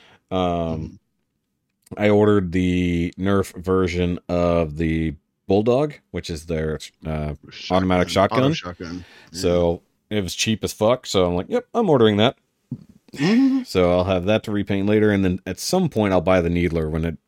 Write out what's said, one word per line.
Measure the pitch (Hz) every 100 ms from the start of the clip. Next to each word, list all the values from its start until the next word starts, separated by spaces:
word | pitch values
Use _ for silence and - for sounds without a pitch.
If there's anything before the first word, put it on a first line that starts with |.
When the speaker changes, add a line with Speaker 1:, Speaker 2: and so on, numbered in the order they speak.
| _ _ -
Speaker 1:
um, | 95
Speaker 2:
Mm-hmm. | 90 87 82 80 80 95 _ _ _ _ _ _ _ _ - -
Speaker 1:
I | 104
ordered | 104 104 104 90
the | 90 90 90 90 85 85 -
Nerf | 95 98 92 -
version | 90 95 92 87 87 87 -
of | 87 87 85 80 73
the | 82 80 80 71 _ _ -
Bulldog, | 98 113 123 151 - _
which | 90 -
is | 82 82
their, | 80 78 73 - _ 78
uh, | 78 76 73 -
Speaker 2:
Shotgun. | - - 92
Speaker 1:
automatic | 92 92 87
shotgun. | 92 98 113
Speaker 2:
Auto | 135
shotgun. | 160 87 90 87 90 85 - -
Yeah. | 85
Speaker 1:
So | 95 87 85 85 _ _ -
it | 107
was | 90 -
cheap | - 110
as | 90
fuck. | - 107 127 -
So | 101 90
I'm | 87
like, | -
"Yep, | 240 -
I'm | 226 208
ordering | 139 110 101
that." | 117 - _ _ - - - - _
Speaker 2:
Mm-hmm. | - 160 226 269 262
Speaker 1:
So | 247 92 87
I'll | 90 92
have | 92 90
that | 107
to | -
repaint | 104 101 101 98
later, | 107 107
and | 101 95
then | 90 -
at | 92
some | - 185 180
point | 110 104
I'll | 92
buy | 85 92
the | 85
Needler | 87 87 82 78
when | 80
it | 82 80